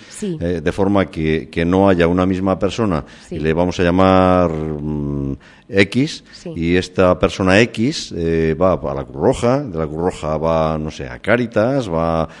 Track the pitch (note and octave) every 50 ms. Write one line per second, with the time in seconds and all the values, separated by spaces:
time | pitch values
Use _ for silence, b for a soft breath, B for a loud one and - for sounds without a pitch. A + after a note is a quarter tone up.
0 | - - - - G#3+ G3 E3 D3+ E2+ F2 F2+ E2 D2 F2 E2 - F#2+ G2 G2+ G2
1 | F2+ D#2 - E2 D#2+ D#2+ D#2 D#2 C2 C2+ - E2+ E2+ E2+ F2+ F#2+ G2 G2 F#2 E2+
2 | E2+ E2 F2+ F2+ F#2 F#2+ F#2+ F2+ F#2+ G2 F#2 D#2+ G#2 F#2+ - - A2+ G2+ E2+ D2
3 | C#2+ B B B B B F2+ D#2+ D2 D#2 D#2 E2 F2 F2+ E2+ - F2+ E2+ F2 F#2
4 | F#2+ F#2+ F#2+ F#2 F#2 F#2 F2+ F2+ F2+ E2 D#2+ D#2 D#2 D#2 D2+ D2 D2+ D2+ D2+ D2
5 | C#2+ C#2+ C#2+ C#2+ C#2 C#2 C#2 - B B B B B B - G2 G2+ - - A#2+
6 | C#3 D#3+ - - - - - - - F3+ D#3+ E2 E2 E2+ F2 F#2 F2 - - G2
7 | F#2 F2+ F2 - F#2+ F#2 - - G2 F#2 F#2 G#2 B2 A2+ - G#2+ A2 C3+ D#3+ -
8 | - - - E2+ E2 E2 E2 E2 D#2+ D#2+ D#2 D2 F2+ F#2+ E2+ C#2 D#2 C#2 C#2 C#2
9 | C2+ B1 C2 C#2 F2 C3+ C3+ - A#2+ A#2+ B2+ C#3+ D3 A#2 E2 D#2+ D#2+ C#2+ D2+ D#2+
10 | E2+ F#2 - - - D2+ D#2 D2+ D#2 D#2+ E2 D#2+ D#2+ D#2 D#2+ D#2 D2+ D#2 - -
11 | C#2 B1 B1 - - F#2+ A2 A#2+ B2 G#2+ - G#2+ G#2+ B2 C#3 C#3 A#2 F#2+ E2 D#2+
12 | E2 E2 E2 D#2+ D#2+ - B B